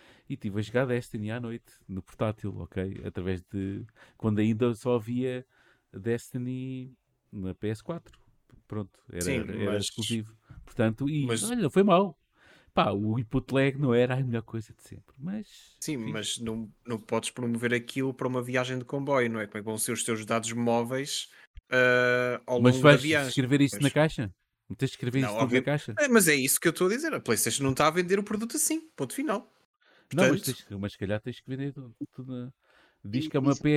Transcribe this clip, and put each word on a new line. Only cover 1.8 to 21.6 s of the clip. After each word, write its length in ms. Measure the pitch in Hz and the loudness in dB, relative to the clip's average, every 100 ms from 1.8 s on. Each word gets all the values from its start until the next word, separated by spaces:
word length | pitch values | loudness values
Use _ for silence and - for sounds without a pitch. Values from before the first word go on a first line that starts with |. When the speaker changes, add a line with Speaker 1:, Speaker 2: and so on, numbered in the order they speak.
| - | -12
Speaker 1:
no 160 | 92 | -10
portátil, 540 | - - 110 107 101 101 | -10 -4 -4 -4 -8 -8
ok? 420 | - 95 95 101 | -8 -6 -6 -6
Através 360 | 101 98 90 92 | -10 -6 -4 -6
de, 440 | - 98 98 101 110 _ - _ | -6 -6 -6 -6 -10 _ -20 _
quando 240 | 110 104 | 0 2
ainda 340 | 110 110 120 | 2 2 0
só 220 | 113 123 123 | 0 0 0
havia 500 | 110 123 127 127 - _ _ _ _ | 0 -4 -2 -6 -10 _ _ _ _
Destiny 1000 | - 107 117 - 131 123 127 131 131 127 - _ _ _ | -8 -4 -4 -4 -6 -6 -6 -8 -10 -12 -18 _ _ _
na 240 | 107 92 | -8 -8
P 140 | 90 104 | -4 -4
S 120 | 110 | -4
quatro. 340 | - 170 - - _ _ _ - _ | -6 -10 -12 -20 _ _ _ -20 _
Pronto, 320 | 107 98 _ - | -8 -8 _ -12
era, 160 | 87 | -6
Speaker 2:
Sim, 160 | 87 127 95 | -2 -2 -4
Speaker 1:
era 260 | 110 101 | -4 -2
Speaker 2:
mas 100 | 104 | -2
Speaker 1:
exclusivo. 520 | 101 - 110 117 110 - - - | -4 -6 -4 -4 -6 -16 -20 -20
Portanto, 440 | - - 113 110 139 | -10 0 0 0 -2
e 160 | 151 127 | -2 0
Speaker 2:
mas 180 | 113 | -2
Speaker 1:
olha, 260 | 208 240 160 | -2 0 2
foi 140 | 185 | 4
mal. 340 | 202 175 196 - _ _ _ - _ | 6 6 4 -4 _ _ _ -20 _
Pá, 160 | - 123 | 0 2
o 280 | 101 107 113 | 2 0 0
input 340 | 110 131 - | 0 -4 0
lag 240 | 135 135 135 | 2 2 2
não 160 | 143 | 2
era 200 | 117 123 | 4 4
a 100 | 127 | 2
melhor 180 | 131 117 | -2 -4
coisa 300 | - 113 - | -6 -10 -10
de 100 | - | -18
sempre, 320 | - - - - | -20 -20 -20 -14
mas 580 | 156 214 208 - - _ | -10 -10 -12 -20 -20 _
Speaker 2:
Sim, 160 | - 139 | -6 -6
Speaker 1:
enfim. 160 | 113 | -4
Speaker 2:
mas 260 | 110 101 - | -6 -6 -6
não, 340 | 113 113 110 - | -6 -6 -8 -14
não 140 | - 113 | -8 -8
podes 320 | - 113 - | -4 -4 -4
promover 420 | - 120 117 120 | -6 -4 -2 0
aquilo 400 | 120 120 135 135 | 0 -2 -4 -4
para 120 | 127 131 | -2 -4
uma 160 | 127 | -2
viagem 360 | 123 127 127 127 | -2 -2 -2 -6
de 60 | |
comboio, 460 | 123 143 143 139 120 | -6 -6 0 0 0
não 100 | 113 | -2
é? 60 | 104 | -6
Como 120 | 110 | -8
é 20 | |
que 60 | 107 | -6
vão 120 | 107 | -4
ser 140 | - | -4
os 100 | 113 | -2
teus 220 | - 110 | -2 -4
dados 260 | 104 113 113 | -2 -2 -2
móveis, 800 | 117 120 120 117 131 143 - - - - - | -2 2 2 0 -6 -6 -8 -8 -16 -20 -20